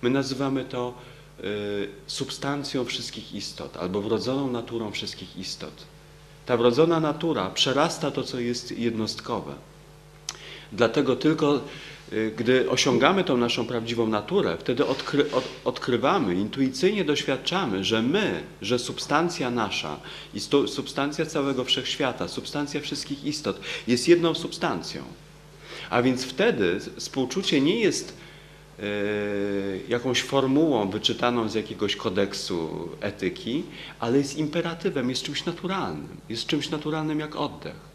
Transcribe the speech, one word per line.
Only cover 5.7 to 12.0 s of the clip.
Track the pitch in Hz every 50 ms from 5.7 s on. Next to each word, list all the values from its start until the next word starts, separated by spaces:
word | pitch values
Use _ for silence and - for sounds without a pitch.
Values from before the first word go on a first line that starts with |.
| - - - - - - - - - - - - - - -
Ta | - 127 117
wrodzona | 117 123 120 135 160 165 170 160
natura | 156 151 147 156 170 165 151 117 - 139
przerasta | - - - 143 131 135 151 170 170 - - 143
to, | 131 - 123
co | - - 127
jest | 120 120 120 120 - - - -
jednostkowe. | 117 117 110 107 110 104 - - - - 120 101 76 73 71 69 - - - - - - - - - - - - - - - - - - - - - -
Dlatego | - 95 113 113 - 151 139 127 127
tylko, | 117 - 151 156 156 156 143 147 135 117 - - - - - - -